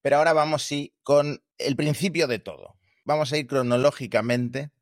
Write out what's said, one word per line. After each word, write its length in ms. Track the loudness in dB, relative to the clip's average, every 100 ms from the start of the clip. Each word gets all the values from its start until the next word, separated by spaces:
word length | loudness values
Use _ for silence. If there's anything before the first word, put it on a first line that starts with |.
Pero 160 | 2 4
ahora 160 | 4
vamos, 300 | 2 2 -2
sí, 320 | -4 -8 -8 _
con 400 | 2 2 2 -6 _ _
el 180 | -4 0
principio 520 | 0 0 -2 0 -2
de 120 | -2
todo. 380 | -6 -16 -20 _ _ _ -4
Vamos 260 | -2 0
a 60 | -2
ir 100 | -2
cronológicamente 1200 | 0 2 2 2 0 -2 -2 0 -2 -2 -6 -12 _